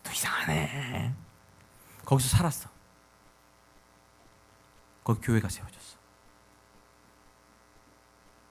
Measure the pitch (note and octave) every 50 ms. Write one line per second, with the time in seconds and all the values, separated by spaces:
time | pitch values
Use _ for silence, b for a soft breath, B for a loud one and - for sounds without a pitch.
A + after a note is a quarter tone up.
0 | - - - - - - - - - D#2+ D2+ D#2+ D2 - B2+ C#3 C3 B2 - -
1 | G#2 B2 C3+ - - - - - - - - - - - - - - - - -
2 | - - C#3 C3+ B2+ - - - F3 D#3 - - - - - - - - - -
3 | - - - - - - - - - - - - - - - - - - - -
4 | - - - - - - - - - - - - - - - - - - - -
5 | - B2 A2+ G#2+ - A#2+ A2+ A2 G2+ F#2 - - - - - - - - - -
6 | - - - - - - - - - - - - - - - - - - - -
7 | - - - - - - - - - - - - - - - - - - - -
8 | - - - - - - - - - -